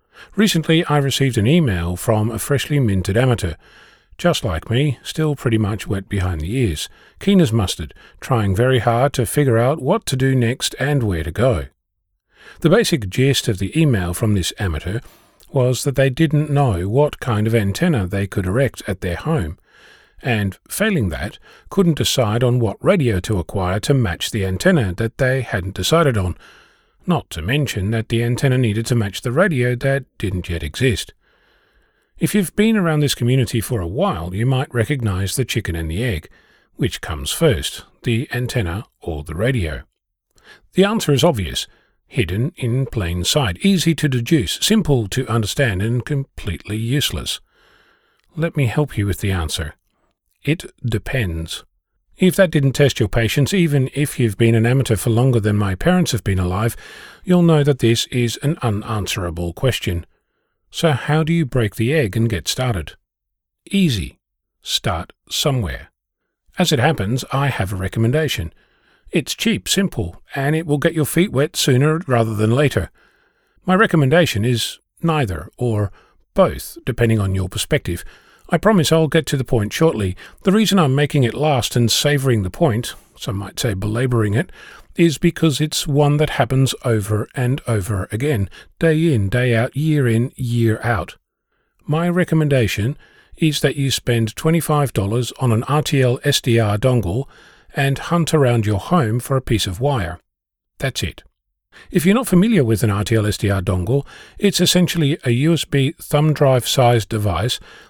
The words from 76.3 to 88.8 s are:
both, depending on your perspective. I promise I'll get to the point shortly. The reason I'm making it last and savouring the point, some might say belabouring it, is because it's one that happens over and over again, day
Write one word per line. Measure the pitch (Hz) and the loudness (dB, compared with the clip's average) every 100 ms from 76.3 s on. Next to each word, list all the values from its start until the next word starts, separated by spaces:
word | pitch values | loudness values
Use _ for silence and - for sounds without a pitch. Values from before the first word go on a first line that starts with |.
both, | - 185 - - - - | 0 2 0 -10 -10 -6
depending | 120 117 110 | 0 2 2
on | 98 | 0
your | 95 92 | -2 -4
perspective. | - - 151 - 85 - - _ _ - | -6 -2 -2 -2 -8 -10 -20 _ _ -4
I | 170 | 0
promise | 202 208 147 | 2 4 4
I'll | 160 160 | 4 2
get | 165 147 | 0 0
to | 143 | -2
the | |
point | 127 120 104 | 0 0 0
shortly. | - 160 113 98 90 - - | 0 0 2 -2 -6 -12 -6
The | - | 0
reason | 202 208 196 | 2 4 4
I'm | 151 | 2
making | 135 147 147 | 2 2 2
it | 120 | 0
last | 117 151 135 - | 0 0 0 0
and | 123 117 | 0 0
savouring | - 147 147 135 117 | 2 0 0 2 0
the | 92 | 0
point, | - 165 107 123 - _ - | 0 0 0 -4 -10 _ -14
some | - | -8
might | 92 - - | -8 -8 -4
say | 123 | -4
belabouring | 98 107 113 127 120 107 | -2 -2 -2 0 0 2
it, | 104 180 - - - - | 0 -2 -8 -20 -20 -8
is | - 170 139 | 2 2 2
because | 175 - 165 131 | 0 2 0 0
it's | 151 - - | -2 -4 0
one | 139 143 147 | 2 4 4
that | 151 | 0
happens | - 123 131 135 - | 0 0 2 2 0
over | 127 113 101 107 - | -2 0 0 -2 -4
and | - 123 139 - | -4 -2 -2 -2
over | 110 92 101 - | -2 -2 -4 -4
again, | 107 143 131 95 - - | -4 -2 -2 -2 -8 -20
day | - | -2